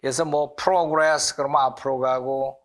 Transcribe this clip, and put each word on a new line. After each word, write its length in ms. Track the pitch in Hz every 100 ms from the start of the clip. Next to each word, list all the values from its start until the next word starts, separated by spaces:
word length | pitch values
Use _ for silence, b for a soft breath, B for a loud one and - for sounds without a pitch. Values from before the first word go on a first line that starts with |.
그래서 240 | 135 131 160
뭐 300 | 147 147 -
프로그레스 800 | - 185 165 156 156 151 - -
그러면 260 | 139 147
앞으로 380 | 131 127 139 131
가고 640 | 131 131 127 135 135 -